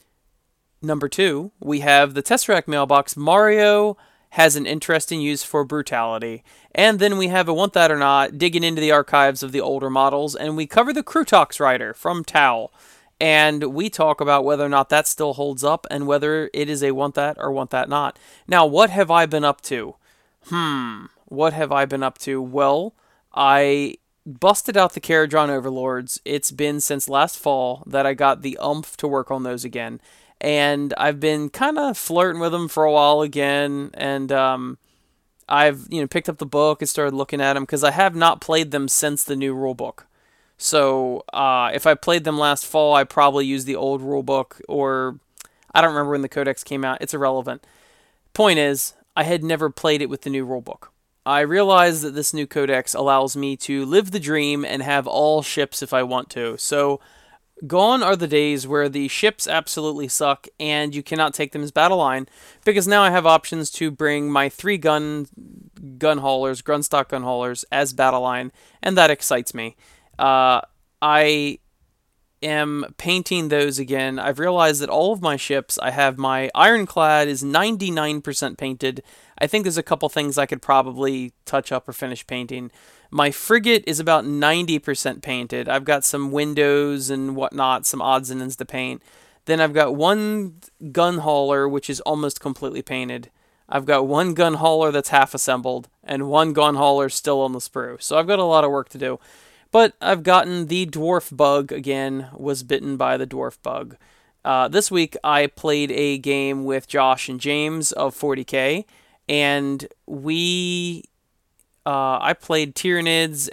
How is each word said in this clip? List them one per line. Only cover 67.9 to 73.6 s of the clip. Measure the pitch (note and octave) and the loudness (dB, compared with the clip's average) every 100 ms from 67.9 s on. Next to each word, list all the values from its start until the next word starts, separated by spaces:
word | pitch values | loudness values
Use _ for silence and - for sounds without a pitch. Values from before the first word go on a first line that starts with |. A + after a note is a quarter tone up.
battle | C3 C3 B2+ | 0 2 2
line, | B2+ B2 B2+ _ _ - | -2 -4 -8 _ _ -6
and | - F#3 | 0 6
that | D#3 | 6
excites | C#3+ - B2+ A#2+ | 4 -2 -2 -4
me. | A#2+ A2+ - _ _ _ - | -10 -12 -14 _ _ _ -2
Uh, | C3+ C3 B2+ B2 - _ _ - | 2 4 4 2 -2 _ _ -4
I | D3+ D3+ D3+ D3+ C#3+ - _ _ _ _ _ _ _ - | 2 4 4 2 -2 -8 _ _ _ _ _ _ _ -10
am | D#3 D3+ D3 D3 - - | -4 -2 -2 -4 -8 -8
painting | E3+ F3+ - F3+ D#3 | -4 -2 -2 -4 0
those | D3 | 0